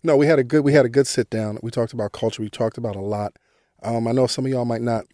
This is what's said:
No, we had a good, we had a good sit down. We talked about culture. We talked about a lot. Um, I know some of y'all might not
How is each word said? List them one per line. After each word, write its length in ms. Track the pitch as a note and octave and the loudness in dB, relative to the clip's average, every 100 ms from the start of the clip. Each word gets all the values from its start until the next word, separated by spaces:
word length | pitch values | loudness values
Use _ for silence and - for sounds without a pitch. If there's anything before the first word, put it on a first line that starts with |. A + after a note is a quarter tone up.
No, 140 | E3 C#3+ | 4 4
we 100 | D3 | 6
had 140 | D#3 | 4
a 40 | |
good, 200 | B2 D3+ | 4 2
we 80 | C#3+ | 4
had 120 | C#3+ | 4
a 40 | B2+ | 4
good 180 | B2+ C3+ | 2 2
sit 240 | - A2+ | 0 -2
down. 300 | A2 G#2+ G#2+ | -2 -4 -6
We 80 | A#2 | -6
talked 220 | A#2+ A2+ | -4 -4
about 180 | A#2+ G#2 | -4 -8
culture. 320 | - A2+ - | -4 -4 -4
We 80 | G#2+ | -10
talked 280 | - A2+ - | -4 -4 -4
about 180 | A#2 G2+ | -8 -6
a 40 | |
lot. 340 | G2+ G#2 G#2 _ _ _ _ _ | -6 -6 -6 _ _ _ _ _
Um, 220 | G#2+ A#2 A2+ | -6 -2 0
I 60 | |
know 160 | B2 B2 | 2 0
some 160 | - C3 | 0 -4
of 40 | |
y'all 140 | C3 | -2
might 180 | A#2+ A#2 | -2 -2
not 240 | A#2+ A2+ - | -2 -2 -6